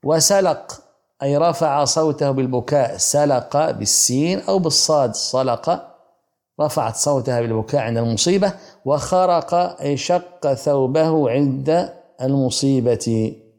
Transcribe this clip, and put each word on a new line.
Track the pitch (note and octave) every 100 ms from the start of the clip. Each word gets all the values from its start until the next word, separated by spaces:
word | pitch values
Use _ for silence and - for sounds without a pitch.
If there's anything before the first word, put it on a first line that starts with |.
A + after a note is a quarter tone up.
وسلق، | C#3+ D#3+ D3+ G3 F#3+ D3+ - - _ _ _ _
أي | C#3 C#3+
رفع | E3 D#3+ D#3+ C#3+
صوته | C#3 - D#3+ D3 C#3+
بالبكاء، | C3+ B2+ B2+ A#2 D3 B2+ -
سلق | - D3 D3 C3 - C#3+ D#3+
بالسين | - G#2 - - B2+ D#3+ G3
أو | G3 G3
بالصاد، | E3 C#3+ - D3+ B2+
سلق، | G#2+ - B2+ C3 A#2 - F3+ - - _ _ _ _ _ -
رفعت | D3+ - A2+ A2+
صوتها | - C#3 B2 A#2+
بالبكاء | A#2 A2 A2 A#2
عند | A2 A#2
المصيبة. | A#2 A2+ - G3 F#3+ - - -
وخرق، | C3 C#3+ - F#3 F#3 E3+ -
أي | F3 F3+ - C#3+ C#3
شق | - F3 F3 - D3
ثوبه | C3+ - C#3+ C3 D3 D#3+ D#3+ C3+
عند | B2+ C#3+ C3+ C3+ E3 F#3+ - _ _
المصيبة. | C3 C#3 C3 - C#3 C3+ A#2+ A2+ - A2+ A2 - -